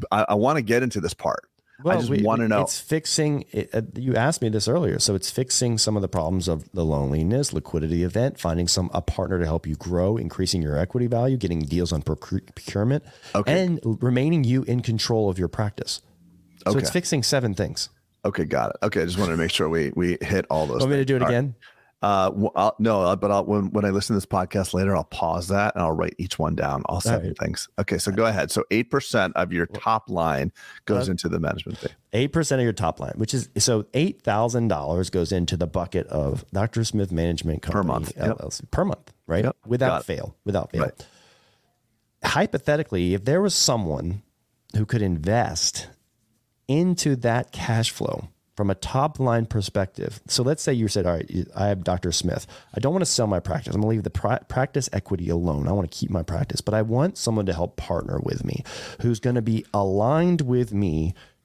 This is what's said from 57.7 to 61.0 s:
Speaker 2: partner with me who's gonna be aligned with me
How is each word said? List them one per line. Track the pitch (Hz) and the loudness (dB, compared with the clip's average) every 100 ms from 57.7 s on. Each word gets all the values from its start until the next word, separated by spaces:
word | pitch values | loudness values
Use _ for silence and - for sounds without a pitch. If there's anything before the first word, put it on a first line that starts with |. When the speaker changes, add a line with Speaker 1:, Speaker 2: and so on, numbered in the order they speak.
| - | -4
Speaker 2:
partner | - 87 - - | -4 -2 -2 -4
with | - 50 | -2 -4
me | - - - - - - | -4 -6 -8 -12 -14 -4
who's | 120 113 | 0 0
gonna | 127 123 | 0 0
be | 110 110 - | 2 0 0
aligned | 101 98 98 113 156 175 175 | 0 2 2 4 4 4 2
with | 131 123 113 | 2 2 2
me | 101 98 78 | 0 2 2